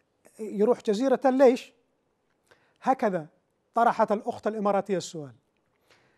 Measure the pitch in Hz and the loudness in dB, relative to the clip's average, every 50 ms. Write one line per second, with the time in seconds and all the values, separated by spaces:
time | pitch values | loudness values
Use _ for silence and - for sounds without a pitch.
0 | _ _ _ _ _ _ _ - 220 202 220 196 208 233 - - - 226 202 208 | _ _ _ _ _ _ _ -14 -12 -8 -2 0 0 0 0 0 -2 -4 -2 0
1 | 262 269 247 - - 262 254 269 277 240 254 - - - _ _ _ _ _ _ | 0 0 0 2 2 2 4 6 6 6 4 4 -2 -12 _ _ _ _ _ _
2 | _ _ _ _ _ _ _ _ _ _ _ _ _ _ _ _ - 247 262 262 | _ _ _ _ _ _ _ _ _ _ _ _ _ _ _ _ -2 -2 -2 0
3 | 240 208 185 170 151 - _ _ _ _ _ _ _ _ - 226 240 233 175 220 | 0 -2 -2 -4 -8 -10 _ _ _ _ _ _ _ _ 0 2 2 2 2 2
4 | 220 - 208 208 - 233 - - - 214 214 220 196 202 196 196 196 - 196 170 | 0 0 0 -4 -4 -8 -8 -6 -6 -6 -6 -4 -2 -2 0 -2 -2 -2 -4 -6
5 | - - - 160 147 131 117 _ _ _ _ _ _ _ _ _ _ _ _ _ | -6 -8 -12 -14 -16 -16 -18 _ _ _ _ _ _ _ _ _ _ _ _ _
6 | _ _ _ | _ _ _